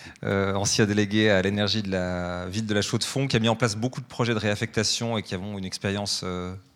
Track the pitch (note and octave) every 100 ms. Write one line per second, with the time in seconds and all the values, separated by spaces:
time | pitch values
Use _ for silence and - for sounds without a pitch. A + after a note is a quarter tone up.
0 | - - G2+ G2 G2 G2 G#2 - G#2 G#2
1 | G2+ G#2+ G#2+ F#2+ F#2 G2+ G#2 G#2+ F#2+ F#2+
2 | F2+ F2+ F2+ F2+ F2+ G2+ A2 G#2 G2+ A2+
3 | - C3 C3+ B2 A2+ A2+ A#2+ G#2 B2 C3
4 | B2+ - A#2+ A2 G#2+ G#2 A2 - G#2+ -
5 | A#2 A2+ - F#2+ G2+ G2+ F#2 - G#2 G2+
6 | G2+ - F#2 F2+ F2+ F#2+ -